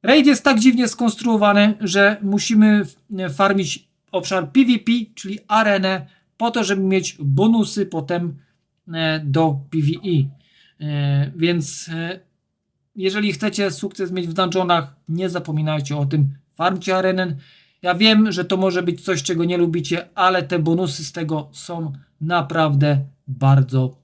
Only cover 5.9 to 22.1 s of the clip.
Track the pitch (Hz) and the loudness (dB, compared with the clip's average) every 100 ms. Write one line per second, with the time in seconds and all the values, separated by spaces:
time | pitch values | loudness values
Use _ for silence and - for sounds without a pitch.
5.9 | 190 139 _ _ _ 233 226 196 196 190 | -2 -6 _ _ _ -2 -2 -2 0 0
6.9 | 190 175 - 143 139 214 226 208 - 196 | 0 -2 -6 -2 2 4 4 0 -2 -4
7.9 | 165 139 175 175 139 _ _ _ _ - | -4 -4 -4 -4 -8 _ _ _ _ -12
8.9 | 165 160 156 151 139 160 139 - 160 147 | -4 -2 -2 -2 0 0 0 -4 -2 -2
9.9 | 175 196 160 135 - _ _ _ _ 147 | -2 -2 0 0 -6 _ _ _ _ -8
10.9 | 147 143 139 139 170 165 175 143 - - | -4 -2 0 -2 -2 -2 0 -4 -10 -10
11.9 | 165 165 185 _ _ _ _ _ _ _ | -10 -10 -12 _ _ _ _ _ _ _
12.9 | - 185 208 208 156 214 - 202 143 196 | -4 -4 0 -2 -2 -4 -2 -4 -4 -10
13.9 | - 185 180 170 165 185 180 175 170 139 | -6 -6 -4 -4 -2 0 0 0 -2 -4
14.9 | _ - 165 185 175 - 151 156 156 139 | _ -8 -4 -4 -6 -6 -4 -2 -4 -6
15.9 | 147 143 151 139 - _ _ 170 185 175 | -4 -2 0 0 -2 _ _ -4 -4 -2
16.9 | 185 190 185 185 139 - _ _ _ 180 | -2 0 -2 -4 -6 -14 _ _ _ -4
17.9 | 180 220 214 220 175 175 190 190 180 175 | 2 4 4 2 0 -2 0 0 0 -4
18.9 | 165 - 170 - 165 170 180 170 165 143 | -6 -4 -4 -4 -2 -2 0 0 -2 -4
19.9 | 170 - - 185 185 175 180 160 170 180 | -6 -6 0 2 2 -2 -2 0 0 -2
20.9 | 139 151 - 160 156 143 - - 170 160 | -4 -10 -8 -6 -6 -8 -16 -12 -8 -8
21.9 | 139 _ | -10 _